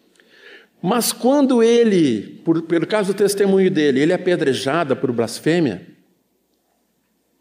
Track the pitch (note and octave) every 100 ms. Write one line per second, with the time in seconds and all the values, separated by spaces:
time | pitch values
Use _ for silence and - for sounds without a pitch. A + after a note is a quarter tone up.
0 | _ _ _ _ - - _ - E3+ A#3
1 | - - A#3 C#4+ C4+ B3 A3+ A#3 A#3 F#3
2 | D3 A2 - - - E3 E3 E3+ D#3+ G#3+
3 | G3 G3 G3+ G3 G3+ G3 F#3 D3+ D3 C3
4 | D3+ F3+ F3+ F3 D3+ A#2+ C3+ D#3 D3 B2
5 | C3+ A#2 A2+ - D3+ F3 D3 F2+ - -
6 | _ _ _ _ _ _ _ _ _ _
7 | _ _ _ _